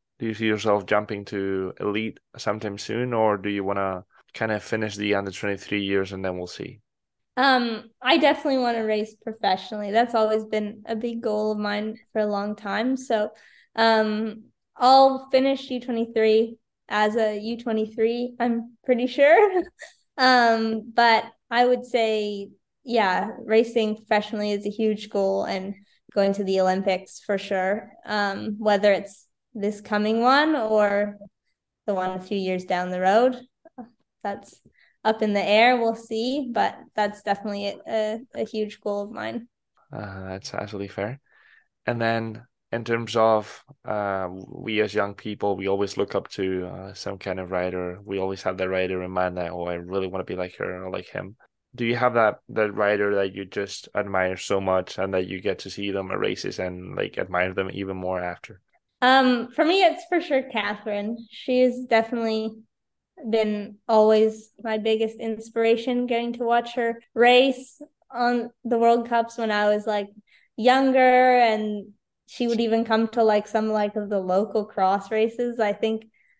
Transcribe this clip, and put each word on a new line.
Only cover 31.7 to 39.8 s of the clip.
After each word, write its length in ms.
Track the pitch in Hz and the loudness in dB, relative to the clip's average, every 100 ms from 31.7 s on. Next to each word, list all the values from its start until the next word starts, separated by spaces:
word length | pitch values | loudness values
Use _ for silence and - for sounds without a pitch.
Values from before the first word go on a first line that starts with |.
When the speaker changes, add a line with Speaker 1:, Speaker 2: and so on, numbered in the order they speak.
| _ - | _ -4
Speaker 2:
the 80 | |
one 240 | 190 185 185 | -2 -2 -4
a 20 | |
few 160 | 185 202 | -4 -4
years 280 | 185 185 | -2 -4
down 260 | 180 180 180 | -2 -4 -2
the 100 | 180 | 0
road, 380 | 185 214 254 247 - _ - - 226 _ _ _ | 4 4 4 0 -10 _ -20 -20 -20 _ _ _
that's 360 | 202 202 - - _ _ _ _ | -10 -10 -14 -20 _ _ _ _
up 180 | 214 220 | -4 0
in 120 | 214 | 0
the 60 | 202 | 0
air. 340 | 180 208 240 247 | 2 6 6 4
We'll 180 | 226 | 0
see, 560 | 226 - 220 247 285 247 | -2 -6 -4 -2 -2 -2
but 240 | 220 196 - - - | 0 0 -2 -8 -4
that's 260 | 208 202 | -2 -4
definitely 560 | 208 202 214 202 202 196 - | -4 -4 -4 -6 -6 -8 -4
a, 320 | 220 214 226 262 | -2 -2 -4 -10
a 100 | 233 | -8
huge 360 | 220 214 208 - | -6 -4 -6 -6
goal 220 | 208 202 | -6 -6
of 100 | 202 | -6
mine. 340 | 214 220 233 240 _ _ _ | -8 -8 -8 -12 _ _ _